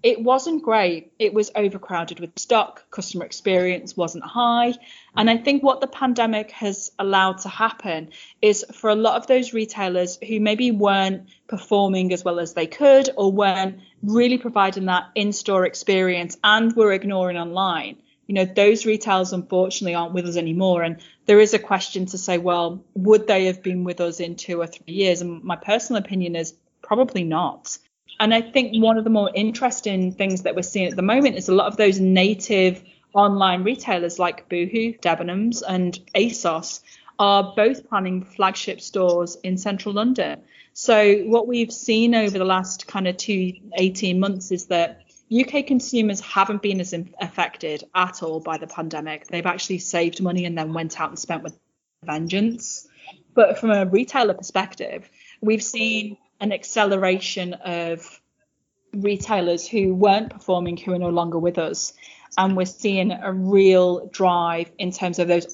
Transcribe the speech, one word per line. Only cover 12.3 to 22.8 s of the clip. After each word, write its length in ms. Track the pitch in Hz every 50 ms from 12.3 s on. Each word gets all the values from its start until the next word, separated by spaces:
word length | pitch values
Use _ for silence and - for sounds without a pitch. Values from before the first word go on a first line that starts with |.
| 175 175
as 140 | 170 165 -
they 140 | 175 165 165
could 420 | - - 294 277 269 269 262 262 - -
or 140 | 196 196
weren't 480 | 190 202 202 196 185 190 190 190 190 - - _ _ _ -
really 340 | 202 214 233 240 247 254 247
providing 480 | 247 233 240 208 196 190 190 196 190
that 240 | 185 180 180 - - -
in-store 500 | 220 202 208 202 - - - 196 185 185
experience 720 | 165 - - - - 196 185 185 185 180 175 175 175 - - -
and 320 | 208 214 220 226 226 233
were 180 | 233 220 208 190
ignoring 440 | 190 190 202 196 185 180 180 175 170
online, 600 | 170 170 170 185 196 185 170 156 - 98 - - _ _ _ _ _ -
you 80 | 202
know, 100 | 196 185
those 400 | 185 190 208 202 208 226 220 -
retailers 480 | 220 214 214 - 220 196 190 185 185 185
unfortunately 640 | 180 - - 190 185 185 190 185 - 202 175 170
aren't 180 | 170 170 170 180
with 140 | 180 175 175
us 100 | 170 175
anymore. 460 | 165 165 165 180 190 185 180 175 170
And 140 | 165 165 - - - _ _ _
there 140 | - 208 208
is 160 | 214 208 220
a 40 | 214
question 460 | 214 - 202 185 - - - 190 185 185
to 120 | - 185
say, 180 | - - 180 175
well, 480 | 175 180 175 175 170 170 180 190